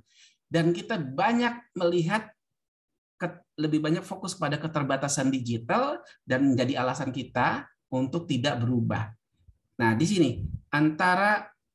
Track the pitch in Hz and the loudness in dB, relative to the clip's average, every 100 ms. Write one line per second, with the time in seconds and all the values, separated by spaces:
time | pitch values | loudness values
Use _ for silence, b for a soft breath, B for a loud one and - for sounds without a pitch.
0 | - _ - _ - 165 165 175 - 214 | -14 _ -20 _ -2 2 2 2 -2 -4
1 | 131 135 208 240 240 240 - 185 175 175 | -4 0 2 2 0 -2 -10 -2 2 2
2 | 165 214 - - _ _ _ _ _ _ | 2 -2 -4 -18 _ _ _ _ _ _
3 | _ - 175 - _ - 151 151 151 175 | _ -8 -8 -8 _ -4 0 0 2 0
4 | - 190 180 - 147 147 160 151 135 135 | -4 -10 -10 -4 -2 -2 -2 -2 0 0
5 | 139 143 135 135 117 117 117 208 285 339 | -2 0 0 0 -2 -4 0 0 0 -4
6 | b b - 127 139 123 123 135 123 131 | b b -2 2 4 4 2 0 -2 -2
7 | 139 127 117 123 139 285 - _ _ 131 | -4 -6 -4 0 0 0 -8 _ _ -4
8 | 135 165 165 127 139 135 117 123 113 104 | -2 -2 -2 0 0 0 0 0 0 -2
9 | - - _ _ _ _ _ - 113 113 | -6 -12 _ _ _ _ _ 0 2 2
10 | 175 196 135 98 - - - 147 151 156 | 2 2 2 0 -6 -8 -4 2 2 2
11 | 180 180 202 208 214 _ _ | 2 4 2 0 -4 _ _